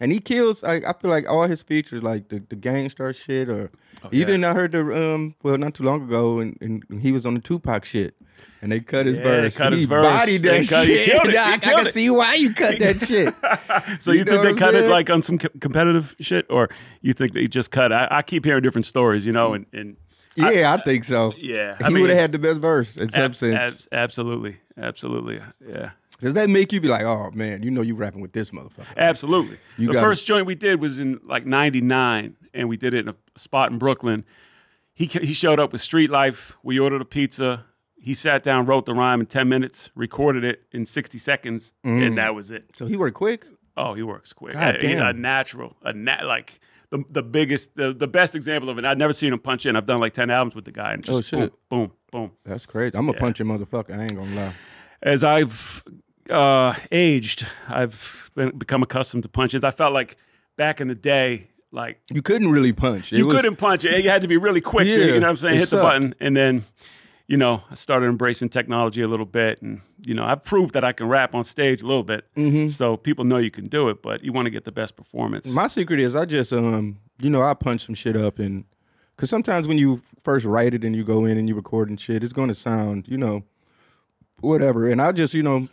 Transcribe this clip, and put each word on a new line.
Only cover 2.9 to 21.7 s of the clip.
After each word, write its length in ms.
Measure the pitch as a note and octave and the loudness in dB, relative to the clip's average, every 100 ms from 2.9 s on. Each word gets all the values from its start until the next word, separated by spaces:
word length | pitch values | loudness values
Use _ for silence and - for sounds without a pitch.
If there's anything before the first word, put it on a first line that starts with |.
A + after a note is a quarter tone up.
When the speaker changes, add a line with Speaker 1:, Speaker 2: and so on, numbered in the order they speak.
| - C3 | -6 -8
Speaker 1:
shit, 340 | B2+ - C3 B2 | -8 -6 -4 -4
or 220 | G#2 G2 _ _ - | -6 -8 _ _ -20
Speaker 2:
Oh, 60 | - | -2
Speaker 1:
even 300 | B2+ G3+ F#3+ | 0 2 2
Speaker 2:
yeah. 100 | F3 | 2
Speaker 1:
I 20 | |
heard 200 | F3 F3 | 2 0
the, 400 | E3 D3+ D#3 D#3+ | 0 0 0 0
um, 220 | D#3 D#3 - | -2 -4 -4
well, 140 | C#3+ C#3 | -2 0
not 160 | D3 | -2
too 100 | - | -2
long 200 | C3 D3 | 0 0
ago, 360 | B2+ A#2 A#2 A#2 | 0 0 2 0
and, 180 | A2+ - | -4 -8
and 220 | A2+ A2 - G#2 | -8 -8 -8 -4
he 100 | C3+ | 0
was 120 | C3 A#2+ | 0 0
on 80 | A#2+ | -4
the 40 | |
Tupac 460 | - F3 C3+ G#2+ - | -4 -4 -2 -4 -2
shit, 300 | A2+ F#2 - _ _ - - | -4 -4 -6 _ _ -20 -10
and 80 | G#2 | -4
they 80 | A2+ | -4
cut 240 | A#2 C3+ C3 | -2 0 0
his 100 | B2+ | 0
Speaker 2:
Yeah, 60 | |
Speaker 1:
verse. 320 | B2+ B2 A2+ - | 2 2 2 2
Speaker 2:
cut 160 | C#3 | 2
his 100 | E3 | 2
Speaker 1:
He 40 | C#3 | 2
Speaker 2:
verse. 180 | D3 D#3+ | 4 6
Speaker 1:
bodied 360 | A3 A3+ F#3+ | 6 4 4
Speaker 2:
They 180 | F3 E3+ | 4 4
Speaker 1:
that 60 | D3 | 4
Speaker 2:
cut, 160 | D#3+ D#3+ | 4 6
he 80 | G#3+ | 6
Speaker 1:
shit. 100 | G#3+ | 6
Speaker 2:
killed 160 | D4+ G#3+ | 4 6
it. 20 | |
Speaker 1:
<laughs> 20 | |
Doc, 140 | A3+ G#3+ | 4 4
Speaker 2:
He 60 | |
Speaker 1:
I 40 | G#3+ | 2
Speaker 2:
killed 180 | G3+ D#4 | 4 4
Speaker 1:
can 100 | - | 4
Speaker 2:
it. 60 | |
Speaker 1:
see 160 | A3+ A#3+ | 2 4
why 260 | A#3+ A#3 D#4 | 4 4 4
you 180 | C4 | 2
cut 240 | A3+ A3 G3+ | 2 0 2
that 200 | G3+ G3 A#3+ | 2 2 0
shit. 260 | G#3 D4+ - | 2 2 0
Speaker 2:
<laughs> 600 | - A3 - G3+ - F#3 | -2 -2 0 -2 -2 -6
So 120 | F3 | 2
Speaker 1:
You 80 | E3+ | 2
Speaker 2:
you 60 | G3 | 4
Speaker 1:
know 60 | |
Speaker 2:
think 80 | G3+ | 4
they 40 | G3+ | 4
Speaker 1:
what 0 | |
I'm 100 | G3+ | 4
Speaker 2:
cut 160 | F#3 A3+ | 4 6
it, 40 | |
Speaker 1:
saying? 100 | A3+ | 6
Speaker 2:
like, 180 | F3 E3+ | 4 4
on 120 | E3 | 0
some 160 | - F3 | 2 -2
co-, 100 | E3 C3+ | -4 -6
competitive 540 | C#3+ D#3 E3+ E3 C#3+ - | -2 2 4 2 0 -8
shit, 260 | D3+ F3 - | -2 -2 0
or 200 | B2 A#2 - - - | 2 0 -2 -20 -6
you 120 | C3 | -2
think 200 | B2+ B2+ | 0 0
they 140 | A#2 A#2 | 0 -2
just 240 | B2+ - | -2 -2
cut? 220 | C3+ B2 | 2 2
I, 160 | A#2 B2+ | 2 0
I 100 | C#3+ | 0
keep 220 | - E3 | -2 -2
hearing 180 | D3+ C3+ | 2 2
different 240 | B2+ A#2 - | 2 0 -2
stories, 400 | C3 A#2+ G#2 G#2+ | 2 2 2 0
you 60 | |
know, 220 | A2+ A#2 | 0 0
and, 120 | G#2 - | -2 -8
and 240 | G#2+ G#2 - _ _ _ - | -14 -14 -16 _ _ _ 0
Speaker 1:
Yeah, 340 | D#3 G3 D3+ | 2 4 4
Speaker 2:
I 20 | E3 | 2
Speaker 1:
I 60 | |
think 220 | C#3 B2+ A#2 | 2 -2 0
so. 280 | A#2+ A2+ - | 0 0 -4
Speaker 2:
Yeah, 400 | C3 A2 G#2 | -8 -6 -6